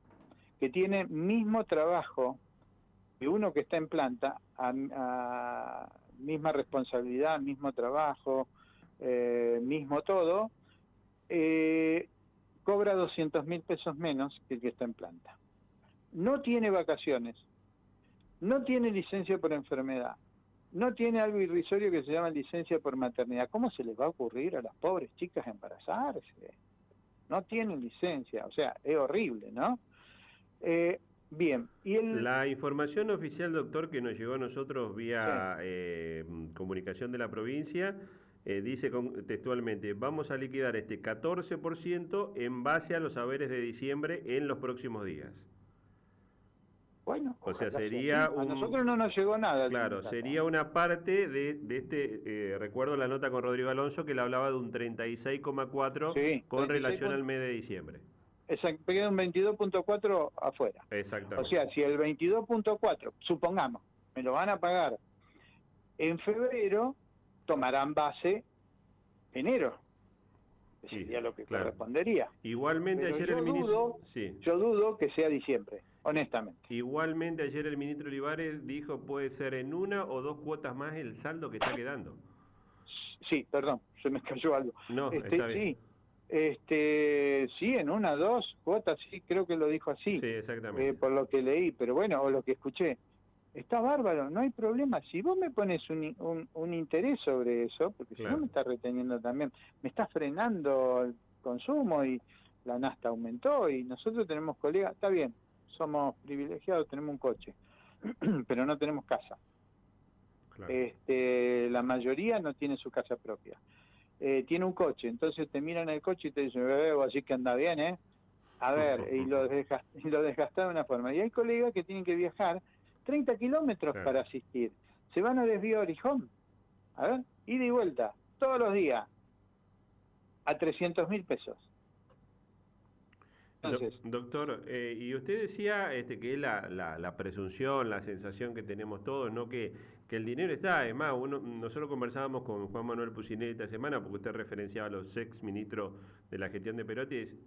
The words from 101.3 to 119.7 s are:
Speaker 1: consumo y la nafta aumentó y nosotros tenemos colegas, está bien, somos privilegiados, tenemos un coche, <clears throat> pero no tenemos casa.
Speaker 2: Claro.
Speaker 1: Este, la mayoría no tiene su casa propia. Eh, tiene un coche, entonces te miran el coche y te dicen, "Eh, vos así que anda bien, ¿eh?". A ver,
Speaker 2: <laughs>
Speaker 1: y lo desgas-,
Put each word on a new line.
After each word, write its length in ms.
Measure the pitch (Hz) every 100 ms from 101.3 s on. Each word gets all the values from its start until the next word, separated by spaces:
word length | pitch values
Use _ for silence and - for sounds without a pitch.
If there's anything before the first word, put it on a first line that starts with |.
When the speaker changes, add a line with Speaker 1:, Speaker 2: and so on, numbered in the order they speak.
| _
Speaker 1:
consumo 600 | - 123 - 294 247 156
y 180 | 135 127 - - - _ -
la 120 | 123
nafta 300 | 135 - 120
aumentó 640 | 117 117 120 269 285 190
y 160 | 135 127
nosotros 420 | 127 - 226 196
tenemos 300 | 156 160 143
colegas, 340 | 147 170 190
está 160 | - 202
bien, 260 | 185 135 117 _ _ _
somos 480 | - 156 147 139 - -
privilegiados, 600 | 143 139 170 - 180 151
tenemos 220 | 139 151
un 40 | 143
coche, 360 | 131 117 - - _ - - -
<clears throat> 440 | 214 240 - 170 120
pero 180 | 123 135
no 120 | 147
tenemos 280 | 147 147 -
casa. 320 | 127 - - _ _ _ _ _ _ _ _ _ _ _
Speaker 2:
Claro. 240 | - 95
Speaker 1:
Este, 960 | 127 123 - - 131 127 123 123 123 120
la 120 | 120
mayoría 580 | 123 127 123 135 214 226
no 140 | 156 139
tiene 200 | 143 139
su 160 | 131
casa 240 | - - 120
propia. 420 | - 104 - - _ _ _ _ _ -
Eh, 240 | 139 135 131
tiene 200 | 170 185
un 80 |
coche, 340 | 180 170 - 120
entonces 420 | 120 160 156 151
te 120 | 139
miran 260 | 151 170 165
el 140 | 151
coche 260 | 170 180 151
y 40 |
te 100 | 139
dicen, 280 | 139 127 127
"Eh, 220 | 139 156
vos 140 | 151 131
así 140 | 131
que 120 | -
anda 220 | 131 127 123
bien, 240 | 160 160
¿eh?". 180 | 156 180 _ _ _ _ _ -
A 140 | 127
ver, 260 | 143 151 127
Speaker 2:
<laughs> 140 | - 131
Speaker 1:
y 80 | 131
lo 220 | 139 131
desgas-, 360 | 139 135